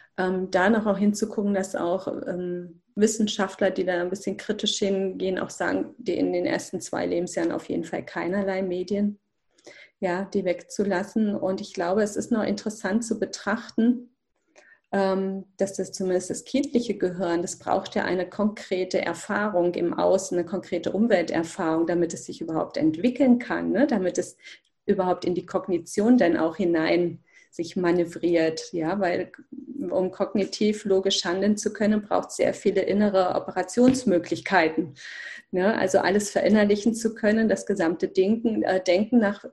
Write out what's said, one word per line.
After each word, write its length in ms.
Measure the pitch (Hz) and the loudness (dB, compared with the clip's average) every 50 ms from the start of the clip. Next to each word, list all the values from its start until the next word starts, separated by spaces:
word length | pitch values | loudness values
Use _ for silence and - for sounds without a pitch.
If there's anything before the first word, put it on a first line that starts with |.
| - _ - | -20 _ -6
Ähm, 340 | - 185 185 190 185 185 185 | -4 -2 -2 0 -2 -2 0
da 200 | - 180 185 208 | 2 2 4 4
noch 160 | 226 214 214 | 4 4 2
auch 100 | 208 190 185 | 0 0 2
hinzugucken, 540 | 208 208 208 - 220 220 - 220 202 202 | 2 2 2 2 -2 -4 -2 -2 -2 0
dass 240 | 202 190 190 - - | 0 0 -2 -4 -4
auch, 320 | - 170 175 180 185 - - - - - | -4 -2 -2 -2 -2 -4 -6 -8 -6 -8
ähm, 540 | - 180 180 180 180 175 175 175 175 - - _ _ - | -8 -6 -6 -6 -6 -6 -8 -8 -12 -18 -20 _ _ 0
Wissenschaftler, 760 | 202 208 226 - - 214 208 - - 190 185 - - 202 190 | 2 2 2 4 2 0 0 0 -2 -2 -4 0 0 0 0
die 140 | 190 190 180 | 0 0 -2
da 160 | 185 180 175 | 0 0 -2
ein 100 | 175 180 | -2 -4
bisschen 260 | 190 202 - 196 196 | -4 -6 -6 -6 -6
kritisch 420 | - - - 208 208 - 208 - - | -6 -6 -6 -6 -4 -2 -4 -2 0
hingehen, 600 | 208 196 196 190 196 190 185 185 185 190 185 - | 0 0 0 0 -2 -2 -2 -2 -2 -2 -2 -2
auch 120 | - - | -4 -6
sagen, 440 | - - 180 180 185 190 - - - - | -6 -4 -2 -2 0 -2 -4 -4 -10 -10
die 180 | - 185 175 | -6 -4 -2
in 160 | - - 180 | 0 0 0
den 140 | 180 175 180 | 0 0 0
ersten 340 | - - 202 - - - 170 | 0 -2 -2 -4 -6 -10 -10
zwei 260 | - - - 175 175 | -8 -6 -4 -4 -2
Lebensjahren 460 | 175 180 170 180 175 - 180 165 170 | -2 -2 -2 -2 -4 -4 -2 -2 -2
auf 160 | - - - - | -2 -4 -6 -4
jeden 160 | 180 175 165 | -6 -6 -4
Fall 200 | - 185 175 - | -6 -8 -8 -8
keinerlei 580 | - - 175 170 175 190 208 196 196 190 190 | -8 -8 -6 -4 -2 -2 -2 -2 -2 -2 -2
Medien, 560 | 196 180 175 185 180 175 208 202 208 208 208 - _ _ _ _ _ _ _ _ _ - - - - _ _ - | -2 -4 -4 -4 -4 -2 -2 0 0 -2 -2 -6 _ _ _ _ _ _ _ _ _ -20 -20 -20 -20 _ _ -6
ja, 240 | 190 180 175 185 196 | -4 -2 -2 -2 -4
die 200 | 190 - 202 180 | -2 -4 -2 0
wegzulassen. 880 | 180 170 175 - - - - 202 202 185 175 208 - - 220 220 208 202 | 0 -2 -2 -6 -12 -4 -2 0 0 0 -2 -2 -2 0 0 0 0 0
Und 260 | - - 185 190 202 | -2 -2 -2 -2 -4
ich 140 | 208 - - | -6 -8 -6
glaube, 280 | - 175 175 190 220 | -4 -2 0 2 2
es 140 | 208 208 - | 0 0 -2
ist 140 | 202 214 - | -4 -2 0
noch 100 | 240 220 | 0 0
interessant 600 | 196 - 202 202 - 214 - - - 190 202 233 240 | 0 -2 -2 -4 -4 -8 -8 -6 -4 -2 -2 0 0
zu 140 | - 214 - | -2 -2 -2
betrachten, 960 | 190 190 - - - 202 214 240 - - - - 226 247 240 - - - _ _ _ _ _ _ _ _ _ - - _ _ _ _ - | -2 -6 -6 -8 -4 -4 -4 -4 -6 -6 -2 2 2 2 2 0 -4 -16 _ _ _ _ _ _ _ _ _ -20 -20 _ _ _ _ -4
ähm, 520 | - 196 196 190 190 190 190 190 190 196 190 _ _ | 0 0 2 2 2 0 0 -2 -4 -6 -10 _ _
dass 180 | - 196 196 - | -4 -4 -2 -2
das 180 | - 185 - | -6 -6 -6
zumindest 380 | - - 190 185 180 185 185 - | -6 -4 -2 0 0 0 0 -2
das 140 | - - - | -8 -8 -8
kindliche 520 | - - 269 285 - - 233 - - 196 - | -2 -2 -2 0 2 0 0 0 0 -4 -2
Gehirn, 440 | 185 180 170 180 190 170 170 175 | -2 -2 -2 -2 -2 0 0 0
das 160 | 175 - - - | -2 -4 -8 -8
braucht 360 | - - - 190 190 - - | -2 0 0 0 0 -2 -4
ja 100 | 208 - | -2 -2
eine 240 | - 180 185 180 180 | 0 -2 -2 -2 -4
konkrete 720 | - - 202 214 208 - - - 190 180 185 185 - - | -2 0 0 0 0 -4 -6 -4 -2 -2 -2 0 0 -2
Erfahrung 760 | - - 170 - - - 208 208 208 214 196 180 175 180 175 | 0 -2 -6 -6 -6 -4 -2 0 0 0 0 2 2 2 0
im 200 | - 175 170 - | 0 -2 -2 0
Außen, 420 | - 175 175 185 190 - - 180 | 2 4 4 4 2 0 0 -2
eine 100 | 175 170 | -2 -2
konkrete 460 | - 202 185 - - 185 175 - - | -2 -4 -6 -4 -4 -6 -4 -2 -2
Umwelterfahrung, 920 | - 196 233 233 202 175 165 - - 165 165 165 - - 175 160 160 165 170 | 0 2 2 4 4 2 2 0 -2 -2 -2 -4 -4 -4 -2 0 0 0 0
damit 260 | 170 175 175 170 165 | 2 2 0 0 0
es 120 | 180 - - | -2 -10 -12
sich 140 | - - - | -12 -12 -10
überhaupt 360 | 165 160 160 156 - - - | -8 -4 -2 -2 -4 -2 -2
entwickeln 640 | - 156 160 160 160 - 254 247 - 277 254 240 240 | 0 2 2 2 2 0 0 2 4 6 6 6 4
kann, 320 | - - 165 170 170 170 | 2 -4 -4 -2 -2 0
ne? 160 | 170 214 285 | 2 2 2
Damit 320 | - 233 196 185 175 - 175 | 2 2 0 0 0 -2 -2
es 180 | - - - _ - - - - _ _ _ _ - | -4 -4 -8 _ -20 -20 -20 -20 _ _ _ _ -2
überhaupt 380 | - 196 190 180 180 180 180 - | -2 0 0 2 0 0 0 -2
in 100 | 185 175 | -2 -2
die 100 | 180 175 | -4 -4
Kognition 720 | - - 185 190 - 175 165 170 - - 208 202 240 247 240 | -4 -4 -4 -2 -2 -4 -4 -4 -4 -4 0 4 6 6 6
dann 180 | 180 170 165 | 6 4 4
auch 200 | - 160 160 - | 2 0 0 0
hinein 640 | - 190 170 170 156 160 170 170 175 175 170 170 - _ _ _ - _ _ | 0 0 2 2 2 2 2 2 2 2 0 -4 -8 _ _ _ -20 _ _
sich 240 | - - 165 165 - | -10 -10 -8 -6 -4
manövriert, 960 | 190 175 170 170 175 170 170 - 165 170 175 170 165 160 160 160 160 - - | 0 2 2 2 2 0 -2 -4 -4 0 2 4 4 4 2 0 -4 -10 -8
ja, 280 | - 170 156 165 190 208 | -6 -4 -2 -2 -2 0
weil 320 | 190 175 175 180 175 - - - - - - - - - - - 190 175 | 0 0 0 -2 -4 -6 -10 -20 -20 -18 -18 -16 -14 -12 -10 -8 -6 -2
um 220 | - 185 185 185 | -2 0 -2 -2
kognitiv 720 | - - 190 - - 208 190 - - - 214 214 214 214 - | -2 -4 -4 0 0 0 0 0 0 0 2 2 2 0 0
logisch 400 | 196 190 190 190 190 190 - - | 2 2 2 4 2 0 0 -2
handeln 320 | 175 180 190 196 208 208 | -2 0 2 2 2 2
zu 160 | 208 - 208 | 2 0 -4
können, 300 | - - 214 208 214 214 | -2 0 2 2 2 2
braucht 280 | 208 - 180 180 - - | 2 0 0 0 0 -2
sehr 240 | - - - - - | -2 0 0 0 0
viele 280 | - - 196 190 190 | 0 0 0 2 2
innere 520 | - - 190 208 208 202 190 190 180 180 - | 0 2 2 2 2 4 4 4 2 2 0
Operationsmöglichkeiten, 1600 | 185 - - - 185 180 - - 240 247 262 254 254 - 208 175 170 170 - 170 160 - - 196 180 160 160 - - - - - - - - - - - - - - - - | -2 -4 -4 -4 -6 -4 -2 4 6 6 6 6 4 2 2 2 2 2 0 -4 -4 -2 2 4 4 4 4 2 -2 -4 -4 -8 -16 -18 -16 -14 -14 -14 -14 -16 -16 -12 -4
ne? 260 | - 180 185 208 226 | -2 2 2 2 2
Also 220 | - - 185 196 190 | 2 0 4 4 4
alles 320 | - 175 190 208 202 - | 4 4 2 2 0 0
verinnerlichen 640 | - 185 - 190 214 214 208 202 208 208 - 233 220 | 0 2 4 6 6 6 6 6 4 4 2 0 0
zu 180 | - - 220 | 0 -2 -4
können, 360 | 220 - 226 208 214 226 226 208 | -2 0 2 2 4 4 4 2
das 180 | 190 - - | 2 0 0
gesamte 400 | - 196 185 170 165 175 - 185 | -2 0 0 2 0 0 0 -2
Denken, 560 | 180 - 190 185 196 226 226 233 226 214 - | 0 2 2 4 4 2 2 0 0 0 0
äh, 200 | - - 185 185 | 0 2 0 0
Denken 360 | 185 185 180 196 214 - 254 233 | 4 4 4 4 4 4 4 4
nach 260 | 208 202 208 - - - | 4 4 0 -4 -10 -10